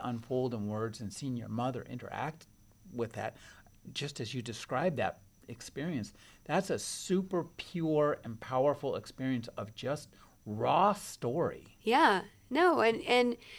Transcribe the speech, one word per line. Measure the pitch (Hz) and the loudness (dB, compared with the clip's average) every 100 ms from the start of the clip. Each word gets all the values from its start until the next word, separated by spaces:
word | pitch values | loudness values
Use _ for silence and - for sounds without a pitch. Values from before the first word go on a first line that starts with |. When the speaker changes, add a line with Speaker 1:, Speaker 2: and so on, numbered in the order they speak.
Speaker 1:
unfold | 123 117 113 127 127 | -2 -6 -4 -2 0
in | 117 104 | -2 -4
words | 107 113 107 | -2 -4 -6
and | 107 | -10
seeing | - 143 120 | -8 -6 -6
your | 107 | -6
mother | 110 127 123 - | -4 -2 -4 -8
interact | 123 - 98 139 - - _ _ _ - | -12 -10 -6 -6 -8 -16 _ _ _ -12
with | 120 110 | -6 -6
that, | 107 110 - - - - - - | -4 -6 -8 -18 -20 -20 -20 -14
just | - 143 143 | -8 -8 -6
as | 113 | -8
you | 127 | -6
described | 113 107 - 127 180 127 | -8 -8 -4 0 0 0
that | 95 - - _ - | -2 -4 -14 _ -18
experience, | 120 - - 160 147 98 - - - - | -16 -14 -8 -6 -4 -6 -10 -20 -16 -4
that's | 165 196 | -2 0
a | 120 | -2
super | - - - 185 190 180 - - | -4 -8 0 0 2 -2 -4 -8
pure | - 175 160 151 147 - | -8 -2 2 4 4 2
and | 117 113 | -4 -10
powerful | - 127 143 139 139 87 | -2 2 4 2 0 -4
experience | - - 131 123 113 - | -6 -6 -2 -2 -4 -8
of | 104 - | -10 -8
just | 120 147 - - - _ - | -6 -6 -8 -20 -20 _ -8
raw | 107 120 156 196 | -2 4 6 6
story. | 202 - - 120 123 90 - - - | 4 -2 -8 -4 0 0 -2 -12 -8
Speaker 2:
Yeah. | 220 254 311 190 - - - | 2 6 6 4 0 -14 -4
No, | 262 359 277 | 4 6 6
and, | 226 226 | 4 4
and, | - 247 247 - - | 4 4 4 2 -8